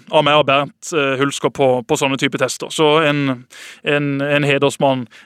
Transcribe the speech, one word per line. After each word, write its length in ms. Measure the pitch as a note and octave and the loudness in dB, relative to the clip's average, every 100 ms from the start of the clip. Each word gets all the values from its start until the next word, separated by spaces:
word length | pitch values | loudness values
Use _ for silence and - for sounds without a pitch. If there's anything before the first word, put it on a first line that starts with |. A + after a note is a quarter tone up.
| - | 0
av 100 | D#3 | 2
meg 120 | D3 D3+ | 4 2
og 100 | C#3 | 2
Bernt, 460 | C#3 C#3+ - - | 0 -2 -10 -6
eh, 240 | D#3+ C#3 C3+ | -2 0 0
Hulsker 320 | C#3 - C#3+ | -2 -2 -4
på, 340 | C3 C3 B2+ A2+ | 0 2 2 -2
på 100 | D3+ | -2
sånne 220 | C#3 C3+ | -2 -2
type 180 | C#3 C3+ | -2 -2
tester. 320 | B2+ - - | -4 -4 -8
Så 320 | - D3+ D#3 D3+ | 0 2 4 2
en, 380 | D3 C#3 B2 B2+ - - - | 0 -2 -4 -10 -20 -20 -8
en, 380 | D3 D3 C#3+ C#3 | -2 0 -2 -4
en 220 | C#3+ C#3+ | -2 0
hedersmann. 640 | C#3+ C#3 C#3 - C#3 C3 A#2 - | 2 2 2 2 0 0 -6 -16